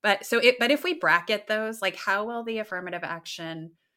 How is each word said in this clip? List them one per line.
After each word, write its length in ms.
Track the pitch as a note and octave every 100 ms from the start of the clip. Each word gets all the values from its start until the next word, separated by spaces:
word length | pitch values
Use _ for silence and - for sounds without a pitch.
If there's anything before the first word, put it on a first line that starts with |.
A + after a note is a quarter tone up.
but 240 | G#3 G3 -
so 120 | A#3
it, 180 | A#3+ B3
but 120 | A#3+
if 140 | D4
we 100 | F4+
bracket 520 | E4 E3 E3+ E3+ G#3 -
those, 340 | G#3+ A3 A3
like, 140 | F#3+ F#3
how 300 | - G3 G#3+
will 180 | A#3
the 140 | A3+ A3
affirmative 440 | G#3 F3+ F3+ F3
action, 680 | E3 E3 E3 - E3 E3 E3 - _